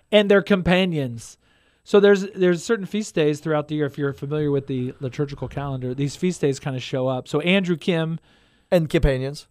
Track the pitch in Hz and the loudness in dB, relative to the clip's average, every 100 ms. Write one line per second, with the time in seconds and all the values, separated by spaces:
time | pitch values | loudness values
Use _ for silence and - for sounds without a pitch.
0 | - 208 202 202 196 196 170 180 190 156 | 2 4 6 4 4 2 4 2 2 0
1 | 131 117 - - _ _ _ _ - 202 | -4 -8 -16 -20 _ _ _ _ 2 6
2 | 202 196 196 190 180 170 - 226 180 208 | 6 6 2 0 2 2 0 -4 -4 -6
3 | 208 175 151 147 160 151 147 151 143 151 | -4 0 0 0 -2 -2 -2 -4 -4 -2
4 | 139 139 143 151 147 143 139 131 127 - | -4 -4 -6 -4 -2 -2 -2 -6 -6 -6
5 | 131 151 139 143 123 143 143 131 127 131 | -8 -6 -6 -6 -10 -8 -6 -6 -6 -4
6 | 139 - 180 175 147 131 143 127 - 131 | -4 -2 -4 0 -2 -2 -6 -8 -6 -2
7 | 131 127 - 147 175 196 180 165 - 165 | -2 -2 -2 -2 0 0 0 -4 -2 -2
8 | 160 165 _ _ _ _ - 180 156 165 | -2 -6 _ _ _ _ 0 0 2 2
9 | 143 131 131 147 - | 2 0 -4 -10 -12